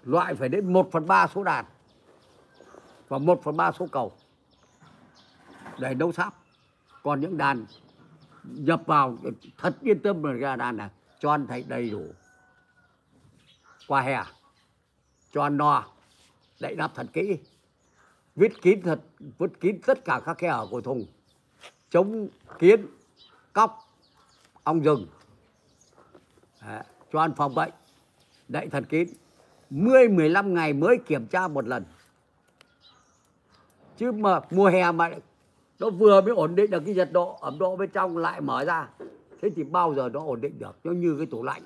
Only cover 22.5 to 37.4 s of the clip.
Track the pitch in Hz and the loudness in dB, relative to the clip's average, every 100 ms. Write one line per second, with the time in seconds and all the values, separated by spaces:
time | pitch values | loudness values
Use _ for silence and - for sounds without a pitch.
22.5 | - 170 220 - - _ _ - _ _ | 4 6 6 2 -20 _ _ -20 _ _
23.5 | 202 220 - _ _ _ _ _ _ _ | 2 2 0 _ _ _ _ _ _ _
24.5 | _ 147 165 151 139 87 - _ _ _ | _ -2 0 2 0 -4 -20 _ _ _
25.5 | _ _ _ _ _ _ - _ _ _ | _ _ _ _ _ _ -20 _ _ _
26.5 | _ 107 110 - _ _ 156 160 139 143 | _ -18 -16 -18 _ _ 0 0 0 -2
27.5 | 151 - - _ _ _ _ _ _ - | -2 -4 -8 _ _ _ _ _ _ -10
28.5 | 147 165 143 - 156 175 - _ _ _ | -8 -6 -8 -2 -2 -2 -6 _ _ _
29.5 | _ _ 139 214 262 240 185 156 185 196 | _ _ 0 6 8 8 6 4 2 2
30.5 | 175 156 139 170 247 - 143 110 185 185 | 0 0 2 4 2 2 -6 -2 -4 -2
31.5 | 143 113 123 85 - _ _ _ _ _ | -4 -6 -8 -8 -20 _ _ _ _ _
32.5 | _ - _ _ _ _ _ _ _ _ | _ -20 _ _ _ _ _ _ _ _
33.5 | _ _ _ _ - 240 214 208 170 - | _ _ _ _ -6 -4 0 2 2 0
34.5 | 180 196 185 175 165 170 - _ _ _ | 4 6 6 2 0 -2 -4 _ _ _
35.5 | _ _ _ 226 180 214 196 196 220 156 | _ _ _ -6 4 8 8 6 0 2
36.5 | 175 208 175 151 185 180 175 175 - | 2 2 0 -2 -2 0 0 -2 -6